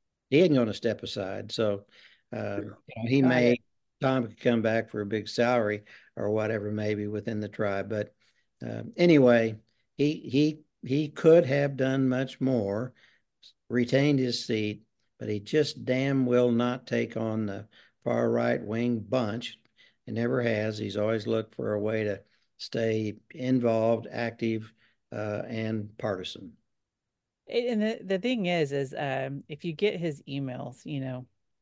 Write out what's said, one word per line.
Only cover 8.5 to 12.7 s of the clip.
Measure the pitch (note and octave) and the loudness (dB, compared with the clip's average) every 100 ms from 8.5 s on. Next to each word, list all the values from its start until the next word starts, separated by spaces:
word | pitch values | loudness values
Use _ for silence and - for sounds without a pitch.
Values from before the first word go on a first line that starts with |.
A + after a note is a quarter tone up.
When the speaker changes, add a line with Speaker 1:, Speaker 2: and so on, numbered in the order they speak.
| - A#2 | -14 -10
Speaker 1:
uh, | A2+ A2+ - | -8 -6 2
anyway, | F3 D3+ B2+ A#2+ A2+ A2 _ _ _ - | 6 8 8 6 4 -2 _ _ _ -2
he, | C#3+ D#3+ | -2 -2
he, | - C3+ D3+ D3+ _ _ C3 | 0 2 2 0 _ _ -2
he | C#3 D3 | -2 -2
could | - D#3+ E3+ C#3+ | 4 8 8 8
have | C#3 C#3+ C3+ | 2 0 0
done | C3 C3+ C3 | 0 2 2
much | B2+ C3 - | 2 -2 -2
more, | C3 B2+ G2 | 0 2 0